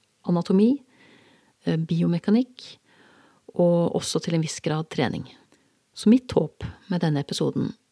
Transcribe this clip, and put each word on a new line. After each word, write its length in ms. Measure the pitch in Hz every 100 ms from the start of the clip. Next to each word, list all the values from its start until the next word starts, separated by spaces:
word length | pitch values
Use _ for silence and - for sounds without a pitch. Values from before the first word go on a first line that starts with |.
| _ _ -
anatomi, 560 | 175 170 190 220 277 - _ - - _ _ _ _ -
eh, 120 | 165
biomekanikk, 1000 | 160 165 170 170 - 220 254 - - - _ _ _ _ _ _ - -
og 400 | 175 170 170 -
også 260 | - 160
til 140 | 165 165
en 60 |
viss 180 | 160 -
grad 300 | - 151 160
trening. 400 | - 127 139 - - _ _ _ _ _ -
Så 120 | 208
mitt 200 | 254 -
håp 320 | - 156 - - - -
med 120 | 180
denne 220 | 165 147
episoden, 500 | 143 - 143 - - - _